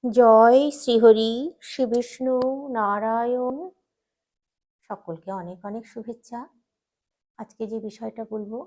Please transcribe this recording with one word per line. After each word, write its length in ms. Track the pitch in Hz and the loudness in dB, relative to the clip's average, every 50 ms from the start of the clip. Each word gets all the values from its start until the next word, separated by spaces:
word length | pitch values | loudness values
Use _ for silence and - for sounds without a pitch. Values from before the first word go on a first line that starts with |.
| - | -6
জয় 560 | 247 208 247 240 226 220 220 226 233 247 269 285 294 | 0 4 6 6 8 8 8 8 8 6 6 4 2
শ্রীহরি, 640 | 285 - - - 233 226 233 226 220 220 220 226 233 240 277 339 - _ | -4 -6 -2 0 2 6 8 8 6 6 4 -2 -4 -6 -8 -10 -12 _
শ্রী 220 | - - - - 262 | -18 -14 -6 -4 -2
বিষ্ণু 500 | 220 233 240 240 - - - 254 262 254 254 254 262 269 277 285 277 | 0 0 -2 -2 -6 -10 -6 -4 -2 -2 0 -2 -2 -4 -6 -10 -8
নারায়ণ। 880 | 254 226 208 202 202 208 214 220 226 233 233 240 247 247 247 247 262 285 349 370 _ _ _ _ _ _ _ _ _ _ _ _ _ _ _ _ _ _ _ _ _ _ _ _ | -6 -4 -2 -2 -4 -4 -4 -4 -4 -4 -4 -4 -4 -4 -4 -6 -6 -8 -12 -16 _ _ _ _ _ _ _ _ _ _ _ _ _ _ _ _ _ _ _ _ _ _ _ _
সকলকে 400 | 208 196 _ - 165 160 _ 190 | -16 -14 _ -16 -16 -14 _ -12
অনেক 260 | 190 190 175 175 185 180 - | -12 -10 -10 -14 -16 -16 -14
অনেক 200 | 202 208 233 226 | -14 -14 -14 -14
শুভেচ্ছা। 540 | _ _ 233 220 226 226 226 _ - 240 240 254 330 _ _ _ _ _ _ _ _ _ _ _ _ _ _ _ _ _ - | _ _ -16 -14 -14 -16 _ _ -16 -16 -16 -16 _ _ _ _ _ _ _ _ _ _ _ _ _ _ _ _ _ _ -20
আজকে 240 | 220 _ _ _ 226 | -20 _ _ _ -12
যে 120 | 208 220 226 | -10 -10 -10
বিষয়টা 420 | 214 214 214 - 233 220 220 - 226 220 | -10 -12 -14 -12 -14 -14 -12 -14 -14 _
বলবো 280 | 220 214 214 202 220 240 - | -12 -12 -12 -12 -14 -14 -16